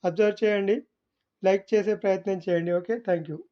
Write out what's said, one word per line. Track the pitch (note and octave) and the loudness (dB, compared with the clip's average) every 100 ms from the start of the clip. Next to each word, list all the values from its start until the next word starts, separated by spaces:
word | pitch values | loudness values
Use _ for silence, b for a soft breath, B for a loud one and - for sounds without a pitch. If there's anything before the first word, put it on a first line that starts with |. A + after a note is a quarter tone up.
అబ్జర్వ్ | F#3 E3+ G#3 G#3 | -2 2 2 2
చేయండి, | A3 G#3 G3 A3+ - _ _ _ _ _ | 0 2 0 -2 -4 _ _ _ _ _
లైక్ | F#3+ G3 G3 | 0 0 2
చేసే | G#3+ G3+ | 0 0
ప్రయత్నం | G#3 G#3 F#3 F3+ F#3+ | -2 0 0 -2 -4
చేయండి. | E3+ F3 E3+ | 0 -2 0
ఓకే, | F3 F3+ A#3 | -2 -2 -6
థ్యాంక్ | A#3 F3 D#3+ | -2 -2 -2
యూ. | D#3 - | -12 -14